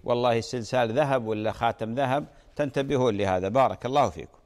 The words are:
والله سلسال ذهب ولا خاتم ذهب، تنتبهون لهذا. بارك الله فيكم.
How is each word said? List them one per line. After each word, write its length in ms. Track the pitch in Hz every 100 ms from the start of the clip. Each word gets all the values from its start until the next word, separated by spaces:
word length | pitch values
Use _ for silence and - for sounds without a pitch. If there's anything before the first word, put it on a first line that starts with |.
والله 380 | - 120 123 117
سلسال 520 | 110 127 107 127 117
ذهب 340 | 120 143 135 110
ولا 240 | 107 107
خاتم 420 | 101 117 113 110
ذهب، 320 | 120 131 139 151 - - -
تنتبهون 600 | 147 143 139 139 127 101
لهذا. 320 | 98 92 95
بارك 360 | 123 123 95 120
الله 240 | 143 117
فيكم. 280 | 80 60 -